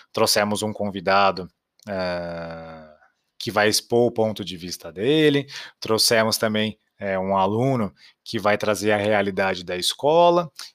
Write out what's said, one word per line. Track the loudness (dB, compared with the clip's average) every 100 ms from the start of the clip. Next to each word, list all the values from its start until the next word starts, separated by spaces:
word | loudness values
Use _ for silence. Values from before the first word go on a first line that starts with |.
| _
Trouxemos | -2 2 2 2 0
um | -4
convidado, | -6 -6 -4 0 4 4 0 -10 _ _ _ -10
é, | -6 -4 -6 -8 -10 -12 -14 -16 -18 -20 -20 _ _ _ -12
que | -2
vai | 2 4
expor | 2 2 2 4
o |
ponto | 2 -2 -2
de | -10 -10
vista | -12 -12 -12
dele. | -4 0 4 4 2 -2 -12 -16 _
Trouxemos | -2 0 4 4 2 0
também, | 0 0 -2 -6 _ _
é, | -4 -4
um | 0 2
aluno | 2 2 0 0 -2 -8 -20 _
que | -10 -2
vai | 0 0
trazer | 0 0 0
a | 2
realidade | 2 2 0 -2 -2 -4
da | -6 -4
escola. | -4 -2 2 4 4 4 -2 -12 -20